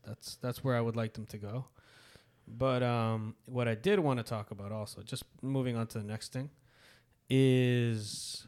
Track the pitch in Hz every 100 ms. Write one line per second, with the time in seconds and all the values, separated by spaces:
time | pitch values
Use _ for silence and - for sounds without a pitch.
0 | - - - - 123 117 135 120 117 113
1 | 110 - 104 107 101 120 131 _ - -
2 | - - _ _ - 113 131 123 123 120
3 | 113 113 107 - - 123 117 107 180 202
4 | 147 127 110 113 101 101 101 107 107 -
5 | - 131 - - 131 135 127 117 113 113
6 | 104 107 - 127 143 _ _ _ - -
7 | _ _ - 131 135 127 123 123 120 110
8 | 104 - - -